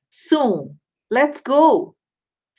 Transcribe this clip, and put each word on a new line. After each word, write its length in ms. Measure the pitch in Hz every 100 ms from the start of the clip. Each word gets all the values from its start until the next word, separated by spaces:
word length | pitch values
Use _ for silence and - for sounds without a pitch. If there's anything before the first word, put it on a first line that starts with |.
| _
soon. 680 | - - 311 254 170 139 147 _ _ _
Let's 320 | 233 294 294
go. 540 | - 277 302 202 - _ _ _ _ _ _